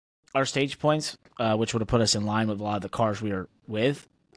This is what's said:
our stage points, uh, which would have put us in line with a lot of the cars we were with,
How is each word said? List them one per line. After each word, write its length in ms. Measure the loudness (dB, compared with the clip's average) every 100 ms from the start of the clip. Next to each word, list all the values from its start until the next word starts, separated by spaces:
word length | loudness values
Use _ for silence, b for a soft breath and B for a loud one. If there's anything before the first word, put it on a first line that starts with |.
| _ _ _
our 100 | 0 0
stage 320 | 0 -2 0
points, 400 | 0 0 -2 -10 _ -2
uh, 180 | 0 2
which 180 | 0
would 60 | 0
have 80 | 2
put 120 | 2
us 140 | 4
in 100 | 0 0
line 200 | 0 0
with 120 | -2
a 20 |
lot 120 | -4 -4
of 60 |
the 60 | -4
cars 320 | 0 0 0
we 120 | -4
were 160 | -4 -6 _ -8
with, 420 | 0 0 0 -10 _ _